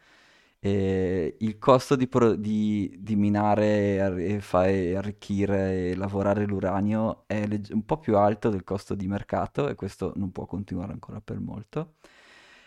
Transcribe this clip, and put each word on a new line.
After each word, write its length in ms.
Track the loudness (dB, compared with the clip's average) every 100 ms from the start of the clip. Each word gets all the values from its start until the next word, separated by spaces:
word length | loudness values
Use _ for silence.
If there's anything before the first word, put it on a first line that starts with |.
| _ _ _ _ _ _
E 760 | -2 0 2 0 0 0 -2 -2
il 180 | -4 0
costo 360 | 4 4 4 2
di 120 | 2
pro-, 280 | 4 4 4
di, 640 | 0 0 2 0 -2 -6
di 160 | -4 0
minare 500 | 2 2 4 4 4 4 2 2
e 40 |
ar-, 200 | 0 0
e 200 | -2 -4
fa-, 260 | 0 2 4
e 280 | 2 0 -2
arricchire 960 | -4 -10 -4 -2 2 2 0 0 -2
e 40 | -2
lavorare 500 | -2 0 2 2 0
l'uranio 760 | 0 0 0 0 0 0 -4 -6
è 180 | -4 -2
legge-, 260 | -4 -4
un 100 | -4 -2
po' 120 | -4
più 180 | 2 4
alto 320 | 4 2 -2
del 140 | -2
costo 320 | -4 -8 -6 -6
di 120 | -4
mercato 600 | -4 -4 -4 -4 -4 -4
e 80 | -4
questo 380 | -8 -6 -6 -4
non 160 | -6
può 140 | -6 -8
continuare 480 | -8 -6 -8 -8
ancora 260 | -10 -14 -14
per 180 | -10 -8
molto. 560 | -8 -10 -10 -10 -10 _ -20 -20 -20 -20 -20 -20